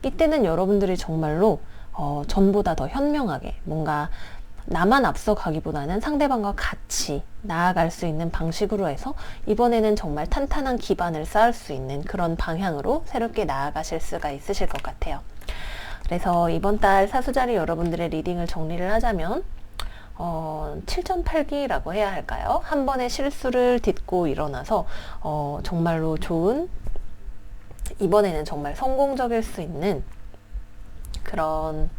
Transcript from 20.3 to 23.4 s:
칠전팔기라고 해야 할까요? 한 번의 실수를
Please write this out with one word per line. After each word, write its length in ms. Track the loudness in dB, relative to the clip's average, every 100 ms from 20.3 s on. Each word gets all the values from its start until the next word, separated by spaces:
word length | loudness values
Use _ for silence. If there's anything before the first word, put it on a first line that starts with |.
| -4 -4 -6 -6 -6 -2
칠전팔기라고 1040 | -2 0 0 2 0 0 -2 0 -2 -2
해야 200 | 0 0
할까요? 480 | -2 -6 -4 0 0
한 220 | 2 0 2
번의 240 | 0 -2
실수를 680 | 0 -2 0